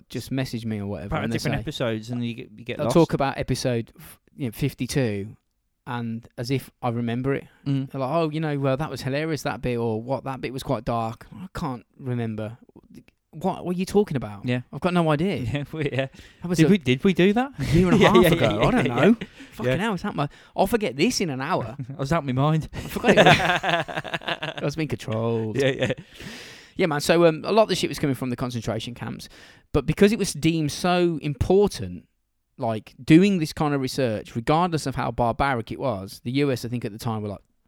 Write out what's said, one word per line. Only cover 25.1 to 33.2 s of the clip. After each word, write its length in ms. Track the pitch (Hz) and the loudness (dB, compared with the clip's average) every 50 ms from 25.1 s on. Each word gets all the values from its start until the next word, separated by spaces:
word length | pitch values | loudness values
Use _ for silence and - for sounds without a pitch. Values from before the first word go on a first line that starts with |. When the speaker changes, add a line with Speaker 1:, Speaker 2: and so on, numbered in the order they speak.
| 107 110 113 117 117 113 113 110 104 120 | -4 -2 -2 -2 -2 -2 -4 -4 -2 0
Speaker 2:
Yeah, 100 | 139 131 | 0 0
yeah. 220 | 131 - 127 - 131 - - _ - - - - - - - - - - - - - | 0 0 -2 -2 -2 -6 -8 _ -20 -18 -16 -16 -16 -16 -18 -18 -20 -20 -20 -16 -2
Speaker 1:
Yeah, 120 | - 190 | 0 0
man. 140 | 170 147 147 | 0 0 -2
So, 240 | - - 165 170 170 | 2 2 4 6 6
um, 180 | 165 160 151 - | 6 6 4 -2
a 80 | 143 190 | 2 4
lot 100 | 220 214 | 4 4
of 60 | 208 | 4
the 80 | 185 | 2
shit 120 | - - - | -2 -2 -4
was 120 | 135 - | -2 -2
coming 160 | - 143 127 | -2 -2 -2
from 140 | - 131 127 | -2 -4 -6
the 60 | 120 | -4
concentration 580 | - 135 123 123 117 - - 101 113 - 120 120 | -4 -6 -6 -6 -6 -4 -4 -4 -4 -6 -10 -12
camps, 320 | - 113 120 123 - - - - - - - - _ _ _ - | -10 -10 -10 -10 -12 -14 -18 -20 -20 -20 -20 -20 _ _ _ -2
but 140 | 151 - | -2 0
because 240 | - 156 - 202 202 | 0 2 4 4 4
it 80 | 233 196 | 4 2
was 140 | 196 - - | -2 -4 -4
deemed 400 | 147 139 160 165 160 156 139 - | 0 0 0 0 2 -2 -2 -4
so 480 | - - 180 180 180 175 175 165 - - | -2 0 0 2 2 2 2 0 -2 -4
important, 840 | 151 143 - - - 185 196 208 190 - - 104 87 90 82 - _ _ _ _ _ _ _ _ _ _ - | -6 -2 -2 2 4 4 4 4 4 0 -4 -8 -8 -10 -12 -16 _ _ _ _ _ _ _ _ _ _ -6
like, 360 | 131 113 110 110 - - _ - 120 | -4 -4 -4 -4 -6 -12 _ -8 4
doing 360 | - 156 175 | 8 8 8